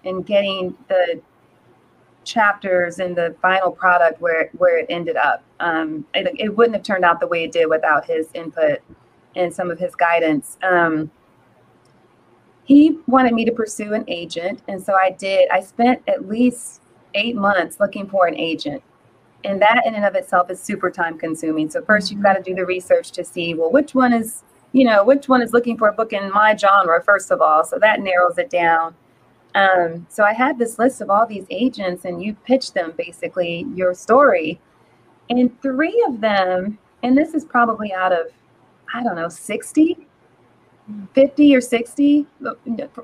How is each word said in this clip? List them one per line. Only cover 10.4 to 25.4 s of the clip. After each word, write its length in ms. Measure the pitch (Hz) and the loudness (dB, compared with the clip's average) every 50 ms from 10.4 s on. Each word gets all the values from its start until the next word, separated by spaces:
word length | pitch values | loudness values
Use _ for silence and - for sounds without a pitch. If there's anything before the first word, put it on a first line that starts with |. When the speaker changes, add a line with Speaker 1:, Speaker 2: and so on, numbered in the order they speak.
| - - - - | -4 -8 -10 -6
Speaker 1:
Um, 480 | 185 185 180 175 170 165 156 156 156 156 - _ _ _ _ _ _ _ _ _ _ _ _ _ _ _ _ _ _ _ _ _ _ _ _ _ _ _ _ _ _ | -2 0 2 2 2 2 0 -2 -6 -8 -12 _ _ _ _ _ _ _ _ _ _ _ _ _ _ _ _ _ _ _ _ _ _ _ _ _ _ _ _ _ _
he 340 | - 277 294 302 320 311 - - | 6 8 8 8 6 4 -2 -2
wanted 260 | - 247 262 262 240 | 2 4 4 4 4
me 120 | 233 226 226 | 2 2 0
to 80 | 226 | 0
pursue 420 | 226 226 220 214 - - 214 208 214 | -2 -2 -4 -6 -8 -10 -6 -4 -4
an 100 | 220 - - | -4 -4 -6
agent. 520 | 175 170 175 165 - 170 170 190 233 - _ | -8 -10 -10 -10 -10 -8 -6 -6 -8 -8 _
And 160 | - 196 185 | -12 -12 -8
so 120 | 185 - 196 | -4 0 2
I 160 | 190 190 190 | 2 2 0
did. 380 | 185 - 196 190 190 190 180 - | -2 -4 -6 0 2 2 4 4
I 100 | 180 185 | 2 0
spent 420 | 190 - _ - 240 240 254 - - - | -2 -4 _ 0 2 2 2 0 -2 -4
at 200 | 196 185 190 190 | -4 -4 -4 -4
least 520 | 214 233 247 247 240 - - - - - _ _ _ _ _ _ - | -2 0 2 2 0 -2 -8 -18 -20 -20 _ _ _ _ _ _ -4
eight 220 | 202 214 240 240 | -4 -4 -4 -2
months 420 | 208 196 202 202 185 165 165 - - | 0 0 2 2 0 0 -2 -4 -2
looking 300 | 202 196 - 208 190 - | -2 -2 -2 -6 -8 -4
for 180 | 190 196 180 | 0 2 2
an 100 | 170 156 | 2 2
agent. 460 | - 170 165 160 156 - 151 143 131 - _ _ _ _ _ _ _ _ _ _ _ - | -2 -4 -4 -4 -6 -6 -8 -10 -10 -14 _ _ _ _ _ _ _ _ _ _ _ -8
And 180 | 202 196 190 | -6 0 2
that 220 | 208 214 233 240 226 | 2 4 4 2 0
in 80 | 226 220 | -2 -2
and 100 | 208 202 | -2 -2
of 120 | 196 185 | -2 -2
itself 340 | 185 180 - 202 180 180 185 | -4 -2 0 0 0 0 0
is 80 | 185 180 | -4 -10
super 300 | - - 202 185 - 180 | -8 -8 -6 -4 -4 -4
time 260 | 180 - 170 165 165 | -4 -4 -6 -6 -6
consuming. 540 | 160 - 165 156 - - 160 156 156 156 156 | -8 -8 -8 -6 -6 -4 -4 -4 -4 -4 -4
So 100 | - 170 | -6 -4
first 280 | 170 - 214 202 185 - | -2 0 0 0 0 -4
you've 80 | 208 202 | -4 0
Speaker 2:
Mm-hmm. 60 | 202 | 2
Speaker 1:
gotta 160 | 196 190 190 | 2 2 2
do 120 | 185 185 180 | -2 -6 -6
the 100 | 185 185 | -4 -4
research 460 | 180 185 185 180 - 180 - - - | -4 -4 -4 0 0 0 0 0 -2
to 120 | - 180 170 | -10 -12 -12
see, 300 | - - 175 170 170 170 | -10 -8 -8 -6 -6 -4
well, 160 | 160 165 165 | -2 0 2
which 240 | 226 285 294 - - | 2 2 2 0 0
one 180 | 262 254 240 | 0 2 2
is, 300 | 240 233 226 226 - - - _ _ _ _ _ | 2 0 -2 -6 -12 -16 -20 _ _ _ _ _
you 120 | - 262 262 | 2 4 4
know, 200 | 233 220 202 202 | 6 4 4 4
which 240 | 233 277 285 285 - | 4 4 2 2 2
one 140 | 262 247 | 2 2